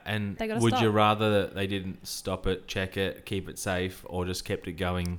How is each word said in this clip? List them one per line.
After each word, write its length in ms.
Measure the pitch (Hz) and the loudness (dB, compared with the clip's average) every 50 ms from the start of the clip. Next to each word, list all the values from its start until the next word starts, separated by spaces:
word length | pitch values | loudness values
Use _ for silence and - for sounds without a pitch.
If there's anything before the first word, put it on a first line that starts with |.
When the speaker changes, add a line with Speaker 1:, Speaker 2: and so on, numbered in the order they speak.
| - | -6
Speaker 1:
and 320 | - 107 107 104 101 95 | -4 -2 -2 -2 -2 -4
Speaker 2:
They 100 | - 226 | -4 -4
gotta 140 | 220 214 - | -2 0 4
Speaker 1:
would 140 | 117 117 - | 4 4 4
you 40 | - | 6
Speaker 2:
stop. 160 | 113 110 104 | 4 4 6
Speaker 1:
rather 360 | 107 107 104 107 104 110 107 104 101 | 6 6 6 6 4 4 4 4 4
that 140 | 92 - - | 2 2 -2
they 100 | 92 98 | -4 -4
didn't 400 | 98 101 98 90 95 87 - - | -2 -2 -4 -4 -6 -10 -10 -10
stop 400 | - - - - 95 92 92 - | -10 -10 -6 -4 -4 -4 -2 0
it, 220 | 98 92 - - - | 0 0 -2 -4 -6
check 280 | - 98 95 92 - | -2 -2 -2 -2 0
it, 300 | 101 95 90 - - - | 0 0 -2 -2 -6 -6
keep 220 | - 107 95 - 85 | -4 -4 -4 -4 -6
it 100 | - - | -8 -6
safe, 460 | - 104 92 90 92 92 92 - - - | -4 -2 0 0 0 -2 -4 -8 -12 -6
or 160 | - 92 90 | -4 -2 -2
just 200 | 90 90 - - | -2 -2 -4 -4
kept 240 | - 101 - - 95 | -4 -4 -4 -4 -8
it 60 | 82 | -4
going? 440 | 78 92 90 90 90 87 87 87 | -2 0 0 0 0 0 -2 -4